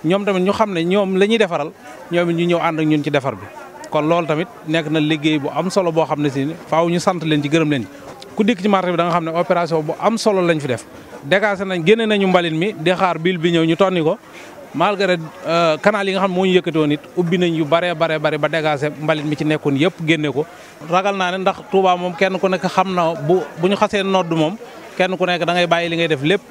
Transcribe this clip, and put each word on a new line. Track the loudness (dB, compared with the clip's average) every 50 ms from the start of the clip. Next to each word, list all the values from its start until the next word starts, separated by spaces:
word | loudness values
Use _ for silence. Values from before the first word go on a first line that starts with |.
| 0
Ñoom | 0 0 0 0
tamit | 0 0 0 0
ñu | 0 2
xam | 0 0 0 0
ne | -2 0
ñoom | 0 2 2 2 2 2
la | 2 2
ñuy | 2 4
defaral, | 2 2 0 0 -4 -4 -6 -10 -14 -20 -20 -18 -18 -10 -4
ñoom | -2 0 0 2
it | 0
ñu | 0 2
ñëw | 2 2 2
ànd | 0 -2 0 0
ak | 2
ñun | 2 2 2 0
ci | 0
defar | -2 0 -2 -2 -6
bi. | -6 -12 -16 -16 -18 -18 -18 -16 -16 -14 -4
Kon | -2 -2 0
loolu | 2 0 0 0
tamit | -2 -2 -4 -4 -8 -10 -16 -6
nekk | -2 -2 -2 0 0
na | 0 0
liggéey | 2 0 0 0 0 0 0 0
bu | -2 -4
am | -4 -4 -4 0
solo | 0 0 0 2
boo | 0 0 0
xam | 0 -2 -2
ne | -2 -2
si | 0 -2 -4 -4 -6 -8 -6
faaw | -2 0 0 2 2
ñu | 0 0
sant | 0 0 -2 0 0
leen | 0 0 0
ci, | 0 0
gërëm | 2 2 2 2
leen | 0 -2 -2
ci. | -6 -12 -18 -18 -18 -18 -18 -18 -12 -2
Ku | 0 2
dikk | 2 2 0
ci | 2
marché | 2 2 2 2 0
bi | 0
da | 0 0
nga | 2 0
xam | 0 -2
ne | -2
opération | -2 -2 0 2 2 0 0 0 -2 -2
bu | -2 -4 -6 0
am | 0 0 0
solo | 2 2 2 2 4
lañ | 2 2 2 0
fi | 0
def. | -4 -4 -4 -6 -14 -20 -20 -20 -18 -20 -16 -2
Dégagé | 0 0 2 2 0 0 -2 -4
nañ, | -4 -4 0 4
génne | 4 4 4 4
nañu | 0 2 2 4
mbalit | 4 4 4 4 2 0
mi | 0 -2 -2 -4
di | -2 0 0
xaar | 0 2 0 0 0
bil | 0 -2 -2 -2
bi | 0 0 2
ñëw | 2 2 2
ñu | 2 4
tonni | 2 2 2 2 0 0
ko. | 0 -2 -2 -8 -20 -20 -20 -20 -18 -20 -20 -20 -10 -2
Malgré, | 0 0 0 2 0 2 0 0 0 -2 -12 -14 -10 -4
euh, | 0 2 2 4 2 2
canal | 2 2 2 2 2 -2
yi | -2 0
nga | 0
xam | 0 0
ne | 0
moo | 0 2
ñu | 4 4
yëkkati | 2 2 2 0
woon | 0 2 2
it, | 0 -2 -6 -8 -4
ubbi | -2 0 0 2
nañ | 2 2 0 0
yu | 0 0
bare | 0 0 0 0 -2 -2
bare | -2 0 -2 0 0
bare | 0 -2 0 0
ba | -2 -2
dégagé | -2 -2 0 0 -2 -2 -2 -6
mbalit | -6 -4 -2 0 0 0 0
mi | -4 -4
ci | -2 0
nekkoon | 0 0 0 0 -2 0
yëpp | 2 0 0 0 -2 0
génne | 0 0 0 0 -2 -2
ko. | -4 -4 -6 -10 -20 -20 -20 -20 -18 -6 0
Ragal | 0 0 2 0 -2
naa | 0 -2 -2
ne | -2 0 -2
ndax | -2 -2 -2 -8 0
Touba | 0 2 4 4 2
moom | 2 0 -6 0
kenn | 0 0 0 0 0
ku | 0 0
nekk | 0 0 -2 0 2
xam | 2 2 2 2
na | 0 0 0 -2
bu, | -2 0 2 2 2 2 -4 -6 -2
bu | 0
ñu | 0 2
xasee | 2 0 0 0 -2
nodd | 0 2 0 0 0 0 0
moom, | 0 0 0 -2 -6 -14 -18 -18 -18 -20 -16 -2
kenn | -2 0 0 0
ku | -2 0
nekk | 0 0 0 0
da | 0 2
ngay | 2 2
bàyyi | 2 2 0 2 -2
li | -2
ngay | -2 0
def | 0 0 0 2
lépp | 0 0 0 0 -8